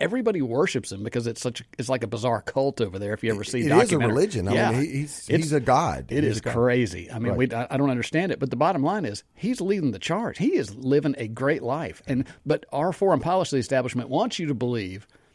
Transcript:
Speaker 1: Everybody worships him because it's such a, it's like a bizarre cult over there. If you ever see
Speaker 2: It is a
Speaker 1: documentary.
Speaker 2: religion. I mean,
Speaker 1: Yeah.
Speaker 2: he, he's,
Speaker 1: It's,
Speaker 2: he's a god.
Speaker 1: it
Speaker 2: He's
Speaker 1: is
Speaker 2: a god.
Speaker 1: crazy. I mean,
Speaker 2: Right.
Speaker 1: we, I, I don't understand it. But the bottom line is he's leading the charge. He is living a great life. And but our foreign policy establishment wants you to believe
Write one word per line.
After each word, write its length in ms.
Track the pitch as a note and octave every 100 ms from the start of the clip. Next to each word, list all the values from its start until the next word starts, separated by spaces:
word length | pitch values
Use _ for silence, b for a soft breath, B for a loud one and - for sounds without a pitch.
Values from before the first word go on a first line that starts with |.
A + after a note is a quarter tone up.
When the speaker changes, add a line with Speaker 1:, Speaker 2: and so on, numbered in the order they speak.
Speaker 1:
Everybody 420 | E3 A#3+ A3+ F#3+
worships 480 | C3 A#2+ F#3 C3 G#2
him 120 | G2
because 240 | G#2 B2 A#2
it's 140 | A2+
such 180 | B2+ A#2
a, 40 | - -
it's 120 | B2
like 140 | C3 A2+
a 20 |
bizarre 340 | A#2+ A#2+ A2+
cult 380 | - - C3+ C3+
over 180 | G#2+ F#2+
there. 120 | G2+
If 80 | G#2+
you 100 | A2+
ever 100 | G#2
see 160 | A2 B2+
Speaker 2:
It 60 | A2+
is 60 |
a 20 | D#3
Speaker 1:
documentary. 320 | A3+ E3+ A#2+
Speaker 2:
religion. 340 | A#2 G3+ C#3+ F#2
I 40 |
mean, 60 | C3
Speaker 1:
Yeah. 140 | G3 A#2+
Speaker 2:
he, 60 | C#3+
he's, 380 | C#3 D3 - -
Speaker 1:
It's, 160 | D#3+
Speaker 2:
he's 80 | D#3
a 60 | D3
god. 460 | C3 C3 D#3+ C2+ B1+
Speaker 1:
it 140 | C3
Speaker 2:
He's 80 | D3
Speaker 1:
is 60 | G#2+
Speaker 2:
a 40 |
god. 100 | -
Speaker 1:
crazy. 580 | A#2 B2 B2 A2+ F2 F2
I 80 | A#2+
mean, 120 | A#2
Speaker 2:
Right. 40 | G2
Speaker 1:
we, 140 | B2+
I, 160 | A#2 A#2+
I 40 | C#3
don't 120 | C#3+
understand 420 | B2 A2+ D#3 F#3
it. 80 | C3+
But 100 | C3+
the 60 | B2
bottom 260 | D#3 F3+
line 220 | C#3+ G#3
is 220 | C#3+ G2+ - -
he's 240 | G3 B3
leading 320 | F3 G3+ D3
the 80 | G2
charge. 380 | - F3 A3+ -
He 180 | G#3+ F4
is 180 | G#2+
living 420 | G#2+ C3 C#3+ D3 C3+
a 100 | A2+
great 360 | A2 C3+ D3
life. 380 | A#2 C#3+ C3+ D#2 -
And 180 | C3 C3+ B -
but 200 | D3+ -
our 220 | C3+ E3+
foreign 260 | F3 G3 D#3
policy 400 | E3 F#3 E3+ C#3
establishment 480 | A#2 C3 B2 B2 A#2
wants 300 | C#3+ A#3 -
you 80 | D#3+
to 60 |
believe 520 | B2 B2 A#2+ F#2+ F#2+ - b b